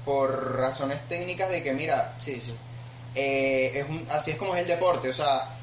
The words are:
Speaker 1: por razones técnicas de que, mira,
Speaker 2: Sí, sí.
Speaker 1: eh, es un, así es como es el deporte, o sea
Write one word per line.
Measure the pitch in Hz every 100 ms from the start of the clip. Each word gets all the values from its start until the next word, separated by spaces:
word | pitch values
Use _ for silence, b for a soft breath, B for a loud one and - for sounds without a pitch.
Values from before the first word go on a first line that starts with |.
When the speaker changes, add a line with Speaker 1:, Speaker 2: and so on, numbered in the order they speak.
Speaker 1:
por | 135 139 135 131 131 123
razones | 131 131 139 143 -
técnicas | 170 180 180 190
de | 175
que, | 139
mira, | 135 156 135 - -
Speaker 2:
Sí, | - 127
sí. | 120 117 - - - - - 135
Speaker 1:
eh, | 139 135 135 131 131 139
es | 139
un, | 160 -
así | 151 160
es | 151
como | 196 180
es |
el | 170
deporte, | 170 180 175 131
o |
sea | 131 147 131 - -